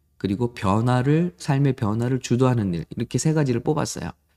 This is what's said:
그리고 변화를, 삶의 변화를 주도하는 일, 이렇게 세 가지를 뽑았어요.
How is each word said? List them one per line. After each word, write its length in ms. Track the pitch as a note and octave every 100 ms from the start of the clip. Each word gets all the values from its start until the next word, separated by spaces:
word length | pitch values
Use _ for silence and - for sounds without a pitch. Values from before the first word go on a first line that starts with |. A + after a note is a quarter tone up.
| _ _
그리고 380 | G2 G2+ A#2+
변화를, 800 | - G2 G#2 B2 B2+ C3 D3+ F3 -
삶의 360 | - C3+ C#3 B2
변화를 440 | G#2 A2 A#2+ C3
주도하는 540 | - A#2+ B2+ A#2+ G2+
일, 100 | E2+ -
이렇게 280 | - A#2+ B2+
세 140 | D#3
가지를 300 | D#3 C#3+ A#2
뽑았어요. 480 | D3 D3+ A#2+ - - - _